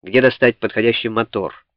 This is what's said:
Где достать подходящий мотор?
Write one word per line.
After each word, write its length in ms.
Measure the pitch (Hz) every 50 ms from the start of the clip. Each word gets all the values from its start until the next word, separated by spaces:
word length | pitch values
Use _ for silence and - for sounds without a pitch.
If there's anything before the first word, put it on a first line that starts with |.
Где 180 | _ - 101 127
достать 380 | 131 127 - - 135 123 117 _
подходящий 500 | - 104 - 113 110 117 113 - - 117
мотор? 580 | 110 113 113 _ - 110 95 76 - - _ _ _